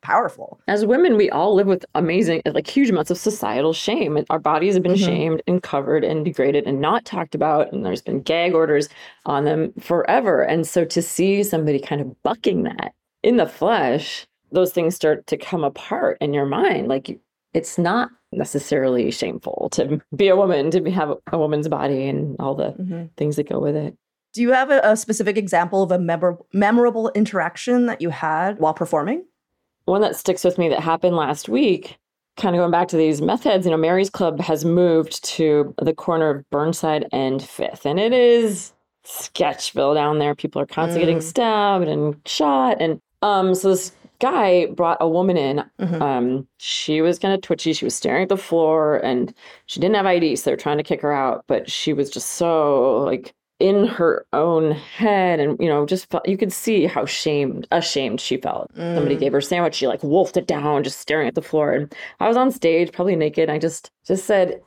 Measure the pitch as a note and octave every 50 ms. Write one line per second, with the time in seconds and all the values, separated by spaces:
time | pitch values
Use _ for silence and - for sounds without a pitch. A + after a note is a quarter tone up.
0 | - - - G3 A#3+ - - - - - - _ _ - G3 G#3 G#3+ G#3 B3 C#4
1 | F4 F4+ A#3+ G#3 G#3 - - C#3 E3+ G3+ G#3+ F#3 G3+ G3 F#3+ F3+ - - _ -
2 | F3+ D#3+ E3+ F#3 E3+ E3 E3 D#3+ - - D3+ D3 D3 - - C#4 C#4 A#3 G3 -
3 | - - F3 F3 - G#3+ G#3+ A3 - G#2+ G#2+ B2 C#3+ D#3+ E3 - - - G#3+ E4+
4 | B3+ D#3 D3+ D3 - _ - D#3+ - D#3 D#3 D#3 E3+ G3 G3+ F#3 F3 F3+ F3+ G3
5 | G3 F3 F3 E3+ D3 E3 D#3+ D#3+ - - F3+ F3+ - - - C#3+ C#3 - C#3+ D#3
6 | D#3 - D#3 D#3+ D3+ F3 D#3+ - C3 C#3 C#3 D3 C#3+ C#3 C#3 C3+ C#3 D3+ G3 A#3
7 | A3+ - - F3+ E3+ D3+ - D#3 D3 D#3 D3+ D3+ D3+ D3+ - C3+ - - F3+ E3
8 | - - B2 - - - D#3 E3 E3+ F3+ F3+ D#3+ D#3+ D#3 D3+ C#3+ D3 D3 - -
9 | - - - _ _ - C#3+ C#3 C#3+ D3 D#3 D#3 D#3+ - - - - - E3+ F3
10 | - - F#3+ C4 B3+ G3+ F3 C3+ C#3 - - E3 D#3+ D#3 - F3+ E3 E3 - F3
11 | E3+ - - - E3+ F#3+ G3 G3+ G#3 G3+ - D#3+ D#3 D3+ D3 C#3 C#3 - D3 C#3+
12 | C#3+ C3 B2 _ _ C#3+ - - - - G3 - - - - - - - - _
13 | _ _ _ _ _ - A#3+ A#3+ E3+ D#3 - - D#3 F#3+ A3+ G3+ D3 B2+ A#2+ D3+
14 | D3 - - - - _ _ _ _ _ - E3+ F#3 F3 - F3+ E3+ D#3+ F3+ -
15 | - D#3 D3+ D3+ - - - - - - - F3 D3+ C#3 C#3 - - - - -
16 | - - - - - D3+ C#3+ D3 C#3+ C#3 C#3 - F#4 G4 - - C3+ B2 C3+ C3+
17 | - - - - _ _ _ _ _ _ _ E3 E3 - - - F3 E3+ G3 A#3+
18 | - - _ _ _ _ - - - - - C#3+ C#3 - D3 D3+ C3 C3 B2+ B2
19 | A#2+ - - - - F#2+ - - _ - - - - - - - - C#3 D3 D3
20 | - _ - C3+ G3 G3 F#3 F#3+ G3+ F#3 F3 D3 C3+ D#3+ D#3+ F#3 - E3 F#3 F#3
21 | D#3 D3 C#3+ - _ - - E3+ D#3 D3+ D3+ D3+ D3+ D#3+ D#3 C#3+ C#3+ C#3 C#3+ C3
22 | C3+ C#3 C#3 D3 D3 D3 C3+ - - C3+ C#3 D3+ - - - - F#3 F#3 F3+ E3+
23 | E3+ D#3+ _ - D3 D3+ D3 D3 D3 D3 - - D3 D3 D3 D#3 D3 D3 - _
24 | _ _ _ _ _ _ _ G#3+ A#3+ A#3+ C4 B3+ C4 C4+ D4 C4+ - G#3 G#3+ A3
25 | - - G#3+ - A3 G3 G3+ A3 G3+ F#3 F#3 E3 F3 F3 G3+ F#3+ G3 E3+ F#3 F3+
26 | F3+ E3+ E3 E3+ E3+ F3+ F3 F3 - _ - F#3+ G3+ G3+ A3 A#3+ A#3+ A#3+ G#3+ A3+
27 | A3 A3 A3 G#3 A3 A3 G#3 F#3+ D#3+ E3+ - - - B3 B3 B3 B3 A#3+ A3+ -
28 | D#3+ E3+ D3+ - - D#3 D#3 D#3 F3 F#3+ G#3 - D#3+ D#3 D#3 - E3+ D#3+ - D#3
29 | D3 F3+ B3+ E4+ F#4 _ _ _ _ _ _ _ _ _ _ _ _ - F3+ G3+
30 | G#3+ F#3+ - - - - F#3 F#3 - F3+ F3 - F3 E3 C#3 - D3+ E3 E3 D#3+
31 | - F3+ F3 E3 D3+ C3 D3 D3 - - G#3+ B3+ C#4+ A#3 F3+ - - - - _
32 | _ _ _ _ _ _ _ - - G3 F3 F3 F3 E3+ F3 E3+ F3+ F3+ - D#3+
33 | D#3+ D#3 D#3 D3 D3 E3+ G3 B3 - - G#3 F#3+ F#3 F#3 D#3+ D#3+ D#3+ E3 F3+ F#3
34 | G3 F#3+ - - G3 E3 D#3 D3 E3+ - D#3+ D#3 D3+ E3+ E3+ F3+ F3+ F3 E3 D#3+
35 | D#3+ D#3+ - - - - - - E3 D#3 D3+ D3 D3 C#3+ - - - D3 D#3+ -
36 | - - E3+ D#3+ D#3+ D#3 C#3+ C#3 C#3 _ - C#3+ D3+ D#3+ E3 - - D#3+ D#3 D3+
37 | - - - C3 C3+ C3 C3 C3+ - - - - - - - - - C#3 D3 F#3
38 | G#3 A3+ B3 B3+ B3 A#3+ A#3+ A#3 A3+ G#3+ G3+ F3 - - _ _ _ _ _ _
39 | _ - - - - - _ - E3+ D3 C#3 - - - - - C#3 C#3 D3+ D3+
40 | D3 D3 D3+ D3+ D3 D3 D3 - - D3 - D3 C#3 - - - E3 E3+ E3+ E3
41 | F3 E3 E3 E3 D#3+ - - - A#3+ A3+ A3 G#3+ G3+ G3+ G3+ F#3 F3 D3+ D3+ D3
42 | D3 D3+ D3 D3+ _ - - - D4+ D4 C#4 C4+ C4 B3+ A#3 - E3 E3 D#3 -
43 | _ _ _ _ - G#3 G3+ G3 F#3+ F#3+ F#3 F#3 F#3+ F#3+ F#3+ F#3 - - _ _
44 | _ - _ _ - B3+ F4 D#4+ A3 G3 F3+ F3+ E3 - - - F3 E3 E3 -
45 | - E3 E3 F3 F3+ F#3+ F3+ E3+ C#3 C3+ C3+ D3 - - _ _ G3 F3 E3+ D#3+
46 | D3+ C#3+ C3+ B2+ B2 B2 B2+ C3+ C#3 _ _ _ - - - - - - D#3 D#3
47 | D#3+ E3+ F3 E3 - F#3+ G3 F#3 - - F3 D#3 - E3 D#3 - - - - -
48 | - - B2+ D3 F#3+ F#3+ G3 F#3+ G3 - E3+ E3 E3 D#3 D#3 D#3+ D#3 D3+ D3+ -
49 | - B2 C3 B2 A#2+ A2+ - _ - - - - _ - - - - F#3 A3 G#3
50 | F#3+ G3 F3+ F3 E3+ D#3 B2 - - - - - - D3+ D3 D3 D3+ - D#3+ D3
51 | - D3 D3 C#3 C3+ C3 A2+ - - _ C#3 A2 - - - - - E3 D3+ C#3
52 | C#3+ C#3 - B2 - - - - F3 E3+ E3 D#3+ D3+ D3 C#3+ C#3 B2 C3+ B2 A2+
53 | C#3 - B2+ B2+ - - _ _ _ _ _ _ - F#3+ G3 G3+ G3+ A#3 A#3 -
54 | E3+ E3 - - - _ - C#3 D#3 E3+ E3+ D#3+ D#3+ D3+ D3+ D3 - - - -
55 | - G#3+ G#3 G3 F#3 F3+ F3 D#3+ C#3+ D3 D3 A#2+ - E3+ D3 D3 D3 D3 F#3 F#3
56 | - _ - E3 - - G3 G3 A#3 G3 F3+ - - - A3+ G3 D3 F3+ - C#3
57 | A2+ C#3+ - - - D#3+ D3+ D3 C#3+ C3 - - - - - E3+ D#3+ - - -
58 | C3+ A2+ - - - - - - - - - - - - _ - E3+ E3+ E3+ E3
59 | D3 C#3 C#3 C3 C3+ C#3 C3 C#3 C#3 - F3+ F3 F3 D#3+ C#3 - C#3+ B2+ A2 -
60 | - D3 D3 F#3 - - - F3+ F3+ - E3 D3 C#3+ D3+ D3+ C#3 C3+ C3+ C3 -
61 | - - D3 D#3+ D3 A#2+ - - D3+ - - D#3 D3+ C#3+ - C#3 D3 D3 - -
62 | - - - _ F#3 G#3+ A#3 A#3+ B3+ C4+ B3+ - - E3 E3 E3 F3 E3+ - -
63 | F3+ F#3+ F#3+ D#3+ D#3 D3+ D3 - E3 D#3+ D#3 D3+ D3+ E3+ E3 - _ - _ _
64 | _ - F#3 F#3+ F#3+ - G#3+ G3 F#3 F3+ - - _